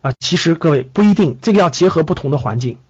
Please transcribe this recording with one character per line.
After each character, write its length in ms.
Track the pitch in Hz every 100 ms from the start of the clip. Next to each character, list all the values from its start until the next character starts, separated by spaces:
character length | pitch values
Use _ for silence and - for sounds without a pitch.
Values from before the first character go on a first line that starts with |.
啊， 100 | 139 127
其 180 | - 185
实 180 | 165
各 160 | 165 160
位 120 | 143
不 200 | 127 -
一 120 | 208
定， 240 | 202 175 -
这 140 | -
个 40 | 208
要 120 | 175
结 180 | - 185
合 140 | 180
不 120 | 156
同 160 | 185 143
的 60 | 139
环 220 | 123 110
境 200 | 123 120